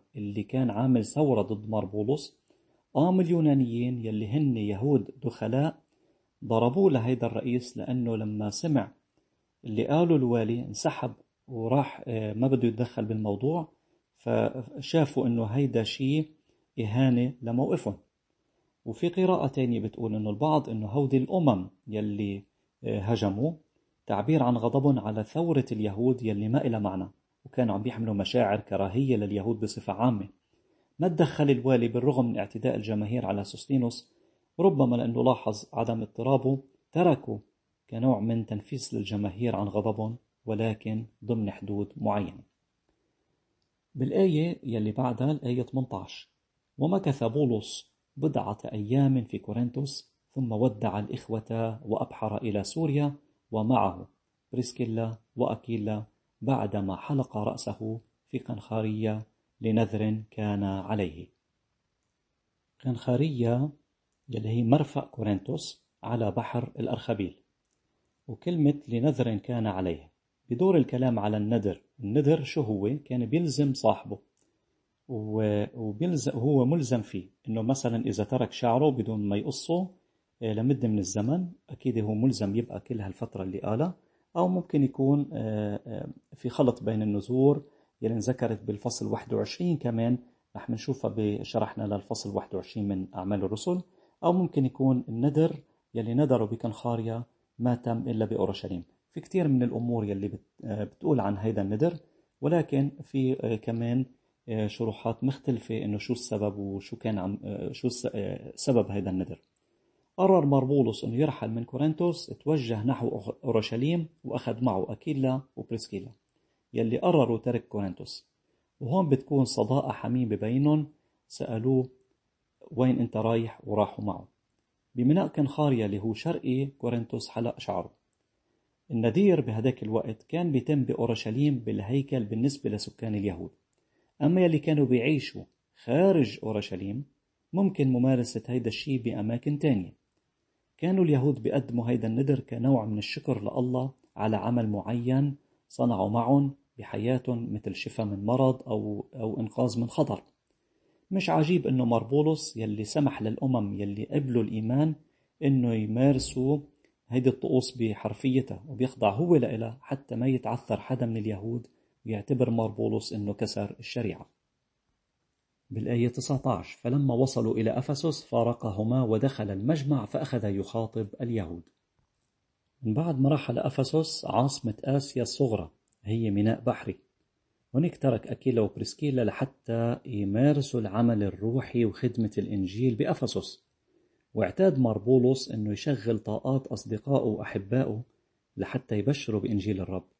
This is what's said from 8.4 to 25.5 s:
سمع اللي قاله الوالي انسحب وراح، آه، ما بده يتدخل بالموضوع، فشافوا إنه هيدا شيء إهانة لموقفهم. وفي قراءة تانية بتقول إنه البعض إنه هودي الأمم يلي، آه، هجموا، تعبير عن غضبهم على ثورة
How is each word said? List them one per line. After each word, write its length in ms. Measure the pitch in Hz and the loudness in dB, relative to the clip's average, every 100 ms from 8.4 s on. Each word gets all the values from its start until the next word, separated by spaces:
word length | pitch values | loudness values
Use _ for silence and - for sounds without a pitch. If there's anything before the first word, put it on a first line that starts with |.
| 107 | -4
سمع 420 | - 170 135 98 - _ _ _ _ _ _ 120 | -4 0 0 0 -8 _ _ _ _ _ _ -6
اللي 220 | 107 110 | -2 2
قاله 280 | 151 175 151 | 4 6 4
الوالي 500 | 123 117 110 117 - | 4 2 2 -2 -6
انسحب 480 | 104 - - 123 - _ _ - | -4 -4 -2 -6 -8 _ _ -12
وراح، 560 | 120 113 139 - - - | -6 0 2 0 -6 -6
آه، 260 | 113 107 | -4 -2
ما 140 | 107 131 | 0 2
بده 200 | 131 117 | 4 4
يتدخل 380 | 110 117 - 107 | 2 -2 -2 -2
بالموضوع، 680 | 110 107 98 131 170 156 _ _ _ _ _ | -2 -2 -2 -2 -2 -4 _ _ _ _ _
فشافوا 1080 | 120 113 110 131 110 226 131 165 143 - 127 | -2 2 0 -2 -10 -12 0 2 2 2 0
إنه 180 | 117 107 | 0 0
هيدا 380 | 127 139 113 | 0 0 0
شيء 480 | 107 - 135 151 156 _ _ _ _ - | -2 -2 -2 -2 -4 _ _ _ _ -6
إهانة 540 | 107 120 131 120 123 - | -2 2 4 4 2 -2
لموقفهم. 560 | 117 120 151 170 107 87 _ _ _ _ _ _ _ _ 117 | -4 -2 0 -2 -4 -8 _ _ _ _ _ _ _ _ -12
وفي 240 | 113 175 | -4 -2
قراءة 380 | 185 185 180 135 | 2 2 4 0
تانية 320 | 139 123 110 | 0 0 0
بتقول 360 | 107 - 113 107 | -4 -4 -4 -2
إنه 140 | 104 | -2
البعض 400 | 104 151 151 - | 0 2 2 0
إنه 180 | 110 104 | -4 -2
هودي 300 | 135 135 135 | 0 2 2
الأمم 520 | - 190 147 98 92 _ - | 2 2 4 4 0 _ -8
يلي، 560 | 107 104 101 101 98 98 _ _ _ | -4 -4 -4 -4 -6 -12 _ _ _
آه، 160 | 120 104 | -4 -2
هجموا، 540 | 98 110 101 101 151 165 _ _ _ _ - | 0 0 0 0 -2 -4 _ _ _ _ -4
تعبير 360 | 101 113 156 | -2 2 4
عن 140 | 123 120 | 4 2
غضبهم 420 | 113 135 143 127 | 2 4 4 2
على 240 | 107 110 | 0 -4
ثورة 420 | 104 156 170 | -4 -2 2